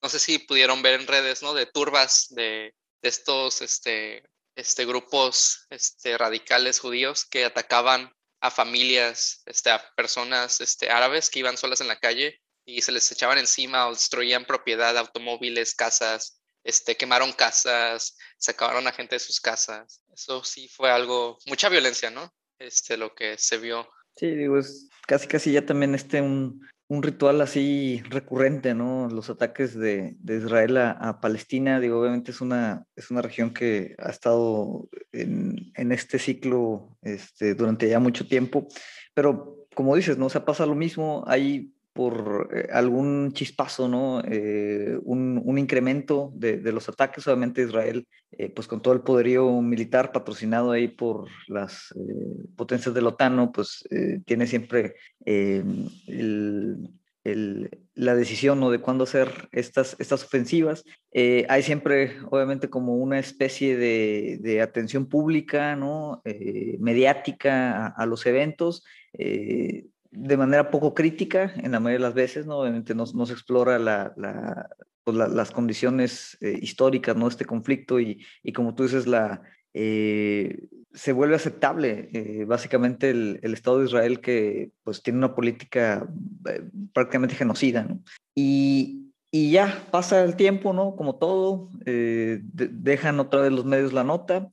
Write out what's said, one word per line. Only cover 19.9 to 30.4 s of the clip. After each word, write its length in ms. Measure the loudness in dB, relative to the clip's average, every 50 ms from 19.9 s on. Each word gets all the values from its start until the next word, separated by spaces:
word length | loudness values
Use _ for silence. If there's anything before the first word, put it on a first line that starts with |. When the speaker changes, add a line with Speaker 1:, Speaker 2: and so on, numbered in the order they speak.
| -20 -20 _ _
Speaker 1:
Eso 320 | _ -14 -10 -8 -8 -6 -6
sí 240 | -8 -10 -12 -14 -18
fue 220 | -6 0 4 4
algo, 480 | 4 4 2 2 0 -2 -2 -4 -6 _ -12
mucha 240 | -6 -2 0 2 4
violencia, 400 | 4 4 4 4 2 0 -4 -6
¿no? 240 | -6 -8 -14 -16 _ _ _ _ _ -20
Este, 400 | -10 -4 -2 -2 -2 -2 -4 -4
lo 160 | -6 -6 -8
que 240 | -6 -6 -6 -4 -2
se 180 | -2 -2 -2
vio. 320 | -2 -4 -4 -6 -6 -8 -10 _ _ _ _ _
Speaker 2:
Sí, 100 | -6 -4 -2 -2
digo, 240 | 0 0 2 2 2
es 300 | 0 -2 -8 -18 -20 -20 _ _ -2
casi, 220 | 0 0 0 0 0
casi 240 | -2 0 2 4
ya 120 | 2 2 2
también, 300 | 2 0 2 2 2 0
este, 260 | -2 -4 -2 -2 0
un, 480 | 0 0 0 -2 -2 -4 -6 -12 -18 -20 _ _ _ -6
un 140 | -4 -2 -2
ritual 360 | -2 0 2 4 4 6 4
así 640 | 2 2 0 0 0 2 0 0 0 -2 -2 -4 -6 -6
recurrente, 640 | -6 -6 -6 -2 0 2 4 4 2 2 -2 -2 0
¿no? 340 | 0 -2 -2 -2 -2 -4 -4
Los 220 | -4 -6 -6 -8
ataques 480 | -4 -2 -2 -2 0 -2 -4 -4 -2 -2
de, 380 | -2 0 0 -2 -4 -6 -10 -10
de 200 | -8 -6 -4
Israel 380 | -4